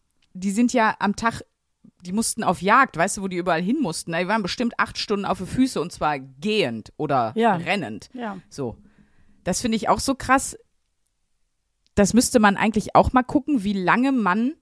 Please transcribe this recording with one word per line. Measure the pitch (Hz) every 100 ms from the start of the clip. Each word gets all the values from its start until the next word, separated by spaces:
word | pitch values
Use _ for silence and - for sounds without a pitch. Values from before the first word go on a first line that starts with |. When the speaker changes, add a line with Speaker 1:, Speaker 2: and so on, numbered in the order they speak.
| _ _ _
Speaker 1:
die | 185 196
sind | 196 247
ja | 247 220 -
am | 208 -
Tag, | 233 - - _ _ _ - _ 175
die |
mussten | 202 - -
auf | 185 170
Jagd, | 185 247 262 156
weißt | 190 214
du, |
wo | 190
die | 180
überall | 180 165
hin | 180 311
mussten? | 190 - -
Die | 170 180
waren | 220
bestimmt | 185 - 233 -
acht | - -
Stunden | - 202 190
auf | 185
den | 185
Füßen | - 262 180
und | 175
zwar | - 156 143
gehend | 135 131 202 214 139 113 - -
oder | 151 135 113 214
Speaker 2:
Ja. | 226 175
Speaker 1:
rennend. | 170 196 113 107 -
Speaker 2:
Ja. | 302 214 190 -
Speaker 1:
So. | - 123 - - _ _ _ _ _
Das | 175 180
finde | 240 220
ich | 214
auch | 196
so | -
krass. | 262 - 262 - - _ _ _ _ _ _ _ _ _ _ _ _ _ -
Das | 196
müsste | 220 - 240
man | 208 190
eigentlich | 214 214 - -
auch | -
mal | 254
gucken, | 247 294 285 269
wie | 196
lange | 196 175 196 269
man, | 262 190 208 247 330